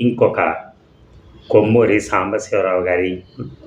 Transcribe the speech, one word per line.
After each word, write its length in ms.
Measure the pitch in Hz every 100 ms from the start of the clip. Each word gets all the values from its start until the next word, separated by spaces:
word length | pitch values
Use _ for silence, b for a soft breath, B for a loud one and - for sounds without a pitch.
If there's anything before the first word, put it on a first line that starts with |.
ఇంకొక 540 | 120 110 110 - 82 82 - _ _ _ _ - - - -
కొమ్మూరి 520 | 107 104 117 107 104
సాంబశివరావు 800 | - 98 98 104 - 104 95 90
గారి 420 | 90 90 92 90 - - - -